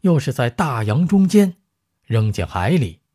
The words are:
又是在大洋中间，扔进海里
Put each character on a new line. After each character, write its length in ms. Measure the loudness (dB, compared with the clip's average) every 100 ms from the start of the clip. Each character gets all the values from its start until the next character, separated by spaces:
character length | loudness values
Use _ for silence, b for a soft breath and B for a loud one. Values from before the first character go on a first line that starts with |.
又 180 | 2 0
是 120 | -2
在 180 | -2 -4
大 340 | -2 -4 -4
洋 240 | -2 0 2
中 200 | 2 4
间， 300 | 4 2 -2 _ _ _ _ _
扔 260 | -2 0
进 140 | -2 -6
海 240 | -4 0
里 320 | 0 -2 -8 _